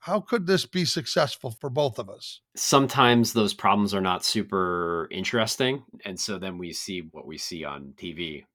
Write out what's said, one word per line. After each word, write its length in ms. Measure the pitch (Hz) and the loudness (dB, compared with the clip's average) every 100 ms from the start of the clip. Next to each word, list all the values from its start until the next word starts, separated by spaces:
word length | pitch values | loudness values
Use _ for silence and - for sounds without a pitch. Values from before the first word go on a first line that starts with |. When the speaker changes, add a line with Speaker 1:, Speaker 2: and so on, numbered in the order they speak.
Speaker 1:
How 180 | - 202 | -4 -4
could 260 | 202 233 170 | 0 -2 2
this 180 | 185 - | 2 2
be 200 | 185 165 | -2 0
successful 640 | - 123 - 147 - 131 | -2 -2 0 0 -2 -10
for 180 | 113 143 | -8 -4
both 300 | 127 143 - | 0 0 0
of 100 | 98 | -10
us?" 300 | - - - _ - | -12 -16 -18 _ -6
Speaker 2:
Sometimes 800 | - 143 139 139 123 120 113 | 4 4 6 6 8 8 6
those 200 | 117 104 | 4 2
problems 400 | 92 101 104 101 | 2 2 4 2
are 80 | 98 | 2
not 220 | 92 92 | 0 0
super 880 | - 110 95 95 90 87 85 85 80 | -2 -2 -2 -2 0 -2 -2 -2 -4
interesting, 720 | 90 95 120 110 - 127 135 - - 101 | -6 -2 0 0 0 -2 -2 -8 -16 -12
and 120 | 92 | -8
so 220 | - 95 | -6 -6
then 180 | 95 87 | -6 -8
we 140 | 87 | -8
see 300 | 80 - 92 78 | -10 -8 -8 -10
what 160 | 78 - | -14 -14
we 100 | 78 | -10
see 280 | - 85 76 | -10 -8 -10
on 280 | 71 69 67 | -10 -14 -12
T 160 | 87 | -12
V. 320 | 80 85 73 - | -8 -10 -10 -16